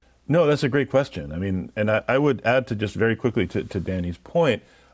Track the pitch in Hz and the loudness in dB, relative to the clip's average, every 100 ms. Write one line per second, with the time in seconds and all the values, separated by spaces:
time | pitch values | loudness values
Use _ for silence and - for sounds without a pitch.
0 | _ _ - 165 151 147 139 143 131 131 | _ _ 0 2 4 2 2 0 2 0
1 | 143 82 71 82 98 92 - 107 107 110 | 0 -4 -8 -4 -2 -4 -4 -4 0 0
2 | - 131 147 107 113 131 123 107 110 87 | 2 2 2 0 2 0 0 -4 -4 0
3 | 113 110 120 110 90 104 - 98 85 92 | 0 0 -2 0 -2 -2 -4 -6 -4 -4
4 | 90 85 - 170 156 104 - _ _ | -4 -6 -4 0 2 0 -4 _ _